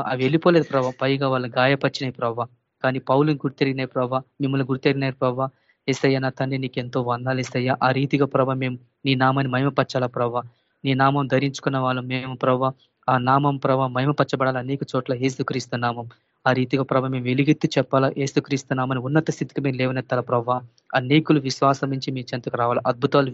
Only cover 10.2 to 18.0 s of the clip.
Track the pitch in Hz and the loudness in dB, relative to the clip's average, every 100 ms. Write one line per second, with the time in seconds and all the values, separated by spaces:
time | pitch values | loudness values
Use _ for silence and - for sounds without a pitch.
10.2 | 120 120 120 _ _ _ 135 131 135 143 | -2 -4 -8 _ _ _ -2 2 4 4
11.2 | 135 131 139 131 - 135 127 127 123 131 | 2 0 0 -4 -4 -2 -2 -2 -4 -6
12.2 | 127 131 131 127 131 131 _ _ - 131 | -6 -4 0 2 0 -4 _ _ 0 0
13.2 | 123 135 143 139 135 131 131 127 135 143 | 4 4 4 0 0 0 0 0 0 2
14.2 | 143 139 131 127 123 139 147 131 127 123 | 0 0 0 -2 -4 -6 -4 -6 -4 -2
15.2 | 131 131 135 127 120 123 120 117 117 - | -2 -2 -4 -4 -6 -4 -4 -4 -10 -16
16.2 | _ _ - 127 127 135 135 135 131 131 | _ _ 0 2 2 0 0 0 0 -4
17.2 | 123 127 143 151 156 - 127 135 | -2 0 2 2 2 0 0 2